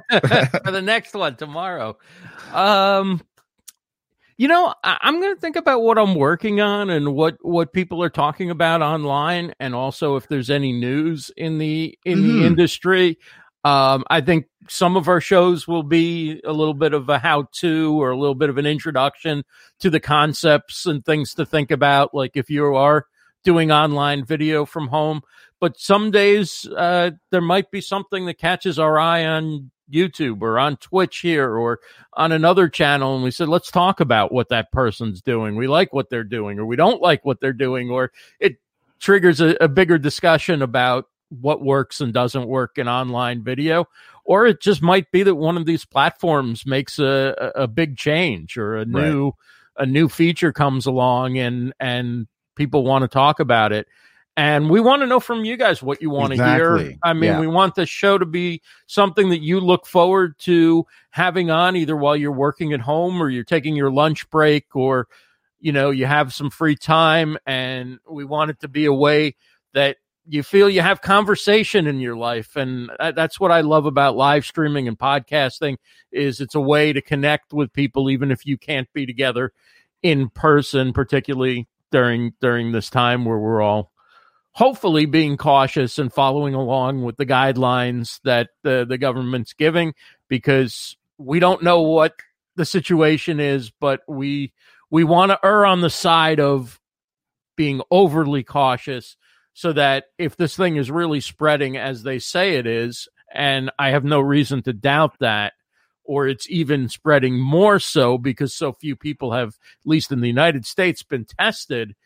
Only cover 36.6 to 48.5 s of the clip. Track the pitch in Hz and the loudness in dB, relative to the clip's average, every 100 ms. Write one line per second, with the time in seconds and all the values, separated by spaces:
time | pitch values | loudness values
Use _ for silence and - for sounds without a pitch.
36.6 | 110 123 180 240 180 147 143 123 135 123 | -6 2 2 4 2 0 -2 -2 -4 -2
37.6 | 131 127 123 127 127 - - _ 190 120 | -4 -4 -4 -4 -4 -6 -20 _ -2 -2
38.6 | _ _ _ _ - 202 180 147 165 - | _ _ _ _ 2 6 6 6 4 4
39.6 | 160 139 180 175 143 - 175 160 - 156 | 4 4 4 4 2 0 2 2 2 -2
40.6 | 131 127 127 127 - _ _ 131 135 151 | 0 0 0 0 -4 _ _ -6 -2 -2
41.6 | 135 139 131 - 135 117 123 135 120 131 | 0 0 0 -6 -2 0 0 -2 -4 -4
42.6 | 120 - 120 123 127 123 123 120 110 127 | -4 -4 -4 -4 -4 -4 -4 -6 -6 -4
43.6 | 156 165 165 _ - - - 185 233 - | 0 0 -2 _ -20 -14 0 4 4 2
44.6 | - 165 165 190 165 185 196 156 156 175 | 0 2 4 2 2 2 2 2 0 -2
45.6 | 160 165 - 135 156 - 175 147 127 113 | -2 -4 -2 0 0 0 0 0 -2 -6
46.6 | 139 135 135 - 135 135 135 - 127 - | -4 -4 -4 -2 0 0 -2 -4 -6 -4
47.6 | 127 110 160 127 135 151 180 95 80 | -4 -2 -4 -2 -2 0 0 -4 -10